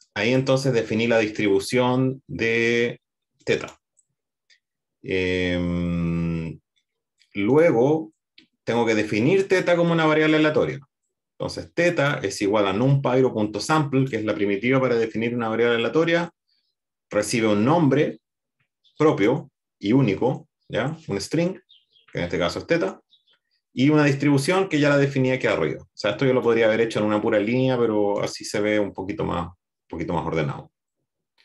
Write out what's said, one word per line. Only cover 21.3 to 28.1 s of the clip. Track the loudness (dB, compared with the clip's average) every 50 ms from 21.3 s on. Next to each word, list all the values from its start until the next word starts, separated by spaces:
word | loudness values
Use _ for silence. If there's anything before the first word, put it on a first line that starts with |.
| -2 -2 -2 -2 -4 -8 -14 _ -20 -20 _ _ _ _ _ _ -8
que | -8
en | -6
este | -4 -2 -2
caso | -2 -2 -4 -4
es | -4 -2
teta, | -2 -2 -2 -4 -6 -10 _ _ _ _ _ _ _ _ _ _ _ _ _ _ -4
y | 0 2 4
una | 4 4 4
distribución | 2 2 2 2 2 2 2 2 2 0 0 0 0
que | 0 0
ya | 2 2
la | 4 2
definí | 2 0 0 0 0 0
aquí | 0 0 0 0
arriba. | 0 0 0 -2 -4 -6
O | -12 -18 _ -6
sea, | -4 -4
esto | -2 0 0
yo | 0 2
lo | 2
podría | 2 2 4 4 4
haber | 4 4 2
hecho | 0 0 -2 -2
en | -2
una | 0 0 0
pura | 0 0 0 0
línea, | 0 0 0 0 0 0 0 0
pero | 0 0 0 0 0 0